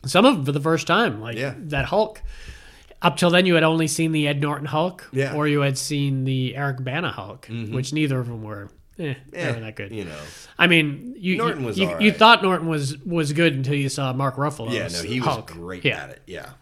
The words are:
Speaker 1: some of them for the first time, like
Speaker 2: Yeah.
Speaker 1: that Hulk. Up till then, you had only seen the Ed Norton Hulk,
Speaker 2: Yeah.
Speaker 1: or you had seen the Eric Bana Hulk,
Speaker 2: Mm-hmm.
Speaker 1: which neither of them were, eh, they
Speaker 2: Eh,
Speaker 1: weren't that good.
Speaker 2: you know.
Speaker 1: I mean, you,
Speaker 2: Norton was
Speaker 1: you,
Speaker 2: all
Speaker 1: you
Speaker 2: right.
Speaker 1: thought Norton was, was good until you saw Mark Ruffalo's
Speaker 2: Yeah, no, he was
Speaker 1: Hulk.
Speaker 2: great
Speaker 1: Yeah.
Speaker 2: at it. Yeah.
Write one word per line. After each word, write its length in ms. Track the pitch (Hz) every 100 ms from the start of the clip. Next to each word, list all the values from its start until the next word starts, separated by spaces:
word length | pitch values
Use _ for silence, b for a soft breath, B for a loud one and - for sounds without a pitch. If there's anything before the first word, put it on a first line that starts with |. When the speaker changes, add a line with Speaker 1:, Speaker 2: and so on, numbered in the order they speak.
Speaker 1:
some 220 | - 175 254
of 100 | 214
them 80 |
for 80 | 135
the 80 | 147
first 260 | 151 165 -
time, 340 | 185 110 104
like 160 | 113 113
Speaker 2:
Yeah. 160 | 135 131
Speaker 1:
that 280 | 170 143 -
Hulk. 340 | 202 220 - B B B B B B B -
Up 140 | 175 139
till 140 | 175
then, 160 | 175 185
you 80 |
had 80 | 170
only 240 | 160 165 160
seen 260 | - 160
the 140 | 156 147
Ed 120 | 143
Norton 260 | 147 143 147
Hulk, 420 | 156 175 180 -
Speaker 2:
Yeah. 220 | 131 135
Speaker 1:
or 140 | 151 151
you 120 | 147
had 180 | 139 131
seen 460 | - 147 143 135
the 300 | 131 131 127 123
Eric 260 | 143 131
Bana 280 | 127 143 160
Hulk, 340 | - 104 101 -
Speaker 2:
Mm-hmm. 240 | 117 107
Speaker 1:
which 180 | 127 131
neither 240 | 151 151 131
of 80 | 120
them 160 | 117
were, 260 | 107 101 101 - _ -
eh, 160 | 156 127 -
they 80 | -
Speaker 2:
Eh, 120 | 160
Speaker 1:
weren't 100 | 117
that 140 | 110 107
good. 160 | 98
Speaker 2:
you 120 | 110
know. 120 | 87 76 78 B B -
Speaker 1:
I 80 | 175
mean, 480 | 165 151 151 247 254
you, 180 | 185 190
Speaker 2:
Norton 260 | 233 170
was 140 | 123 180
Speaker 1:
you, 100 | 185
Speaker 2:
all 120 | 170
Speaker 1:
you 100 | 208
Speaker 2:
right. 80 | -
Speaker 1:
thought 240 | 220 233
Norton 260 | 190 175 165
was, 280 | 156 139 -
was 280 | - 170 147
good 220 | 147 170
until 200 | 135 131
you 140 | 143 139
saw 240 | - 135
Mark 240 | 127 135 131
Ruffalo's 380 | 147 147 113
Speaker 2:
Yeah, 140 | 117 87
no, 140 | 85 82
he 120 | 127
was 80 | 135
Speaker 1:
Hulk. 180 | 120 -
Speaker 2:
great 320 | 82 85 92
Speaker 1:
Yeah. 200 | 123 95
Speaker 2:
at 60 | 67
it. 120 | 62 -
Yeah. 200 | 85 69 67